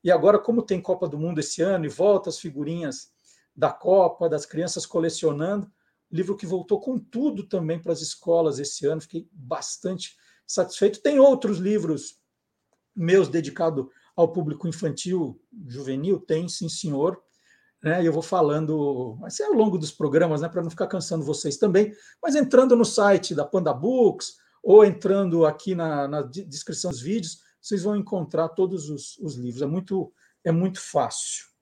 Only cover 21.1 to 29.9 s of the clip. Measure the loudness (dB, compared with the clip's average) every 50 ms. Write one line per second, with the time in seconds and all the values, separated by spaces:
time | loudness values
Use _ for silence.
21.1 | -4 -4 -2 -4 -6 -4 -4 -6 -2 0 0 4 4 4 2 2 -2 -16 _ -20
22.1 | _ _ -4 0 0 0 2 6 6 6 6 8 6 4 4 2 2 2 4 6
23.1 | 4 4 2 -4 -4 -4 -4 -2 -2 0 0 0 -2 -2 -2 -2 2 4 4 4
24.1 | 4 0 -10 -16 -16 _ _ _ _ _ 6 10 12 12 12 10 6 -2 -2 0
25.1 | 0 2 2 0 2 4 4 4 2 -2 -6 -4 -4 -2 -2 -2 -2 -2 -4 -4
26.1 | -4 -6 -6 -8 -10 -14 -14 -12 -14 -14 -12 -10 -10 -6 -6 -6 -6 -6 -6 -4
27.1 | -4 -4 -4 -8 -14 _ _ _ _ _ _ -6 -4 -2 -2 -2 -2 -2 -2 -4
28.1 | -4 -6 -4 -4 -2 -2 -2 -2 0 -2 -2 -2 -2 -8 -8 -8 -10 -10 -12 -16
29.1 | -16 _ -12 -10 -10 -8 -10 -10 -6 -6 -6 -4 -4 -6 -6 -4